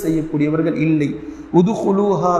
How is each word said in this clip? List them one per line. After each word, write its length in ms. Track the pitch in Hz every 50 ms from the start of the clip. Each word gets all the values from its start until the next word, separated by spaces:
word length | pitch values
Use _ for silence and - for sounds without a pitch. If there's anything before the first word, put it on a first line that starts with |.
| -
செய்யக்கூடியவர்கள் 760 | 160 160 160 151 156 - 147 147 151 156 160 156 156 - - 151
இல்லை. 240 | 160 156 151 147 135 - - - - - - - - - 170
உதுகுலூஹா 720 | 185 202 220 - - 208 196 196 208 202 190 160 170 180 175 170